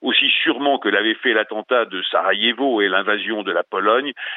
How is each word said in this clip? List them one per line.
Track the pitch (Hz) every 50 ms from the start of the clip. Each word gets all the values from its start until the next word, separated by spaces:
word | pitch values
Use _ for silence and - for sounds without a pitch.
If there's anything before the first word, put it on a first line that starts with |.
aussi | - 131 123 - 139 139 - - -
sûrement | 165 131 123 143 143 139 139
que | - 104
l'avait | 101 101 104 110 107
fait | - - 127 110
l'attentat | 110 107 - 107 107 104 - 127 120 113
de | 104 98 92 90
Sarajevo | - - 90 82 95 98 101 110 120 117 110 139 139 120 107
et | 101 95
l'invasion | 92 95 98 101 104 104 98 104 110 104
de | 98 92
la | 87 87 -
Pologne, | - - 95 98 104 113 127 143 143 123 - - - -